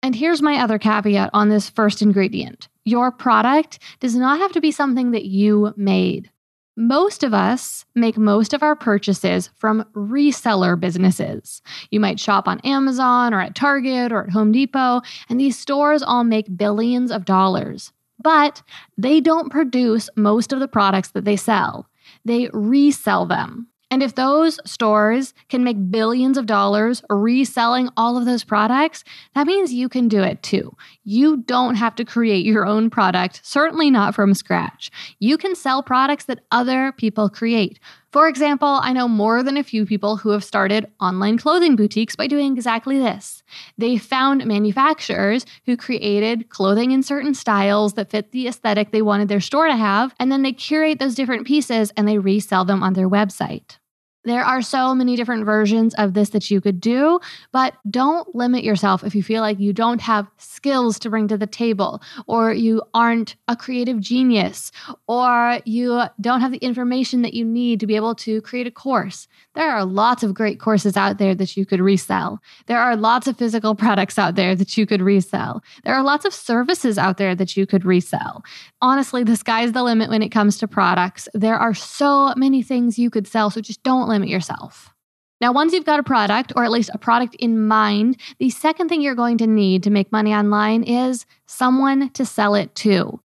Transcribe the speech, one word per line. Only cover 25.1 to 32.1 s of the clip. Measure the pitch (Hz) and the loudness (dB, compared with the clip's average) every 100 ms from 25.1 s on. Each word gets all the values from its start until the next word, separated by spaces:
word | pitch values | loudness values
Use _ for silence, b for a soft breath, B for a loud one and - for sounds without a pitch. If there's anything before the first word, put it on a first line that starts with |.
| 240 262 b b | 0 -4 b b
can | 254 | -2
make | 247 214 190 | 0 0 -2
billions | 220 220 247 262 269 | 0 0 2 2 0
of | 226 | 0
dollars | 208 202 208 220 247 - | 0 2 2 0 -2 -2
reselling | 202 214 247 269 - 233 247 254 - | 0 2 2 0 0 0 0 -2 0
all | 226 247 | -2 0
of | 240 | 0
those | 247 | -2
products, | - 208 214 254 320 - - B B | 0 0 2 2 0 -4 -20 B B
that | - 285 | -2 0
means | 392 359 | 2 0
you | 247 254 | -2 -4
can | 254 240 | 0 2
do | 208 | 2
it | 185 - | 0 -2
too. | - 196 - - B B | -4 -4 -4 -14 B B
You | 214 214 294 302 | -4 2 2 2
don't | 233 247 254 | 0 0 0
have | 240 233 226 | 0 -2 -4
to | |
create | 233 | -4